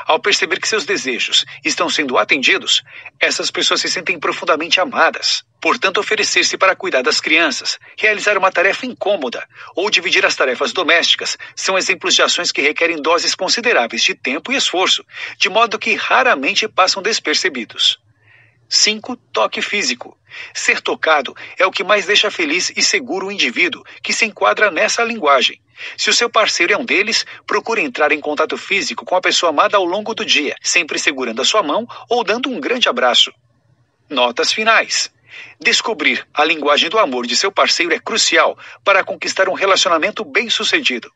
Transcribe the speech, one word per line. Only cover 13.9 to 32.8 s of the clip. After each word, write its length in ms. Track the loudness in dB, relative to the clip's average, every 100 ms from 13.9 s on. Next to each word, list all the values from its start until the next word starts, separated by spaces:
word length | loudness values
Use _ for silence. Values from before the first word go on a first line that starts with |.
| 0
de 120 | -2
tempo 380 | -2 -4 -6 -2
e 40 | -2
esforço, 480 | 0 0 2 0 -4 -14 -12 -4
de 100 | 0
modo 300 | 2 2 0
que 160 | -2
raramente 720 | -2 2 4 4 2 0 -2 -2
passam 360 | 2 2 2
despercebidos. 960 | -2 -2 0 0 0 -4 -8 -2 0 0 _ _ _ -20 _ _ -2
Cinco, 480 | 2 2 0 -6 -12
toque 460 | _ 0 0 -2
físico. 560 | -4 -2 -2 -4 -8 -20 _ -18 -14
Ser 300 | -6 -2 -2
tocado 520 | -2 -2 2 2 0 -8 -10 0
é 60 |
o 60 | 0
que 120 | 0
mais 220 | 0 0
deixa 260 | 2 2 2
feliz 400 | 0 -2 -2 -2 -2
e 60 |
seguro 440 | 0 0 -2 -6 -4
o 60 |
indivíduo 500 | -2 -2 0 -2 -2 -16 -12
que 100 | -6
se 140 | -2 -2
enquadra 440 | 0 0 4 2
nessa 320 | 2 0 0
linguagem. 560 | -2 0 2 4 2 -2 _ -18 -14 -4
Se 140 | 0
o 20 |
seu 160 | 2 2
parceiro 460 | 2 2 2 0
é 20 | 0
um 80 |
deles, 400 | 0 0 0 -2 -4 -12 -4
procure 340 | -4 -2 -2
entrar 320 | -2 0 0
em 80 | 0
contato 380 | -2 -2 -2 -4
físico 480 | -4 -4 -4 -8 -2
com 100 | 0
a 60 |
pessoa 280 | 2 2 2
amada 260 | 2 2 2
ao 80 |
longo 300 | 0 -2 -4
do 100 | -4
dia, 300 | 0 0 0 -4
sempre 380 | -2 0 0 -2
segurando 420 | -2 -2 -4 -2
a 40 | 0
sua 160 | 2
mão 240 | 0 -2 -4 -10 -2
ou 120 | -2
dando 280 | 0 -2 -2
um 100 | -4
grande 280 | -2 0